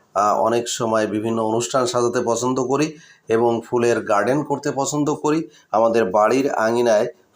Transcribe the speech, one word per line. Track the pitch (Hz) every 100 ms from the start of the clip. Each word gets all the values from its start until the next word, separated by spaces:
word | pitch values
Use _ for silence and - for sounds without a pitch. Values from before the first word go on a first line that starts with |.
| _
আহ, | 95 104 95
অনেক | 110 117 117
সময় | - 117 110 107
বিভিন্ন | 107 113 113
অনুষ্ঠান | 110 113 120 135 123
সাজাতে | 123 120 123 117
পছন্দ | 113 123 131
করি | 127 139 156 - - - -
এবং | 113 120 117 -
ফুলের | 123 120 113
গার্ডেন | 101 104 104 139
করতে | 143 139 147 131
পছন্দ | 135 147 147
করি। | 147 151 156 160 - _
আমাদের | 104 117 113 101
বাড়ির | 104 107 127 139
আঙিনায় | - 110 120 120 107 117 - _